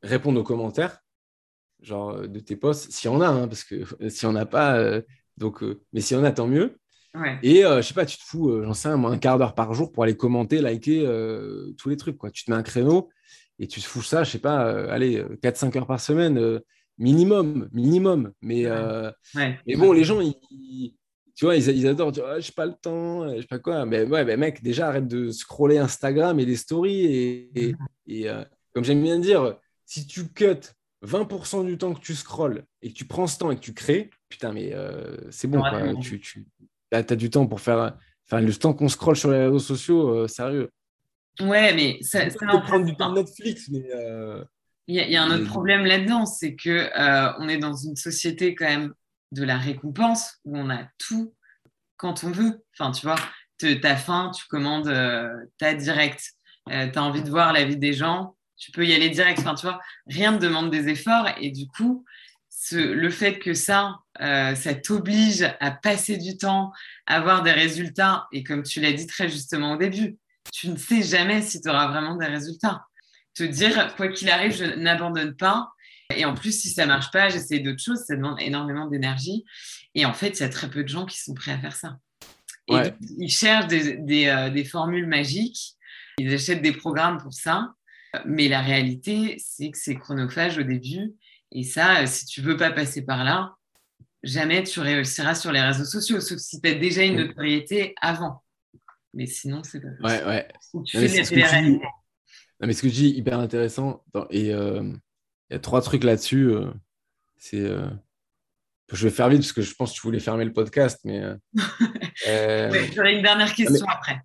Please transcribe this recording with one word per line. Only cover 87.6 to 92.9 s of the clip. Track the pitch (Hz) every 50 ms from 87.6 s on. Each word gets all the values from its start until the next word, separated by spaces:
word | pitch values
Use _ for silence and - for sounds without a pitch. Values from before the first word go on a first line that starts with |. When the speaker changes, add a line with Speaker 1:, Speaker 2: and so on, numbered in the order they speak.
| 226 247 - _ _ _ - _ - _ - - -
Speaker 2:
Mais | - 143 156 147 139
la | 135 135
réalité, | 131 135 135 135 131 127 127 127 127 - 208 214 220 220 - -
c'est | - - - - 143 151
que | 147 -
c'est | - - 139
chronophage | 135 - - 143 135 131 127 131 165 165 175 165 156
au | 143
début. | 131 127 123 123 131 147 185 202 220 214 _ _ _ _ _ _ _ -
Et | 131 123
ça, | 127 - 156 165 185 190 170 139
euh, |
si | 127 131 - -
tu | - - - 135
veux | 156 160 147
pas | 170 165
passer | 160 156 151 135